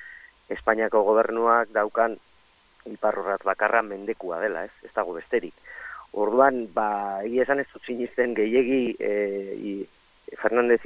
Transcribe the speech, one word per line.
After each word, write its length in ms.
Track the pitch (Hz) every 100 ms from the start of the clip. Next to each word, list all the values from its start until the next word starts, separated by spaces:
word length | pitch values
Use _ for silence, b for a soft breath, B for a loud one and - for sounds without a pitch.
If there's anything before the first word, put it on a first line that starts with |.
| B B B _ -
Espainiako 540 | - - 110 110 110
gobernuak 680 | 101 110 113 113 117 117 113
daukan 440 | 107 104 117 113 101 - _ _ _ _ _ 110
iparrorratz 560 | 107 107 104 92 98
bakarra 380 | 101 95 107 117
mendekua 560 | 107 98 104 113 92 85
dela, 240 | 104 82
ez? 80 | 95 -
Ez 80 | -
dago 180 | - 90
besterik. 400 | 82 - 120 85 - B B B B B
Orduan, 560 | 101 104 120 135 127 110
ba, 480 | 117 107 104 101 98
egia 180 | 107 123
esan 180 | 127 139
ez 60 | 131
dut 100 | - -
sinisten 480 | 120 120 - 120
gehiegi, 600 | 110 107 123 123 135 120 -
eh, 560 | - 104 101 98 98
i-, 340 | 104 107 98 - _ _ _ - -
Fernandez 380 | 113 120 120 117